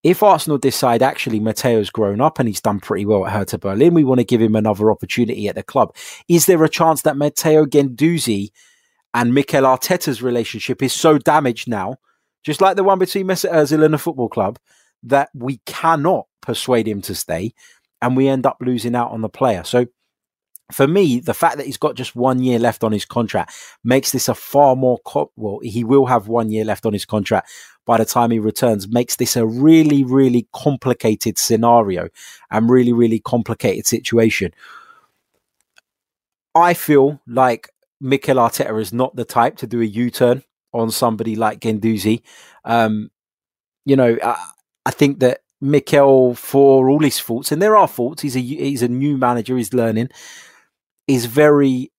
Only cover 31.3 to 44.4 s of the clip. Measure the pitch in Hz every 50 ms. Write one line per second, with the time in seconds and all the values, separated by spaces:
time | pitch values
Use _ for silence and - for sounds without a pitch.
31.3 | 98 - - - 113 110 117 117 117 117 110 98 92 85 85 87 _ - - -
32.3 | - _ _ _ - 110 113 117 127 127 123 123 120 117 120 113 113 110 _ -
33.3 | - 120 107 - 110 _ - 120 117 - - - - - - - 117 117 113 110
34.3 | - - 98 85 _ _ - - - - - _ - _ _ _ _ _ _ _
35.3 | _ _ _ _ _ _ _ _ _ _ _ _ _ _ _ _ _ _ _ _
36.3 | _ _ _ _ _ 165 170 175 170 - - - 147 139 135 143 151 139 _ 123
37.3 | 117 127 131 127 117 - - _ _ _ _ _ _ _ 139 127 135 135 - -
38.3 | 135 127 120 113 - - 139 - 110 110 110 95 117 120 131 127 _ 127 113 -
39.3 | - 120 117 123 117 - - 113 120 117 117 110 101 113 123 120 - - 127 120
40.3 | 123 - _ _ _ _ _ _ - 117 117 113 107 - 131 117 110 101 113 113
41.3 | 107 107 113 107 113 - - 113 110 104 101 113 113 101 90 107 110 117 _ _
42.3 | - - - _ _ _ _ - 113 117 113 110 107 107 107 - _ _ _ _
43.3 | _ _ _ _ _ _ _ _ _ _ _ 139 139 135 127 120 117 - 82 113
44.3 | 113 90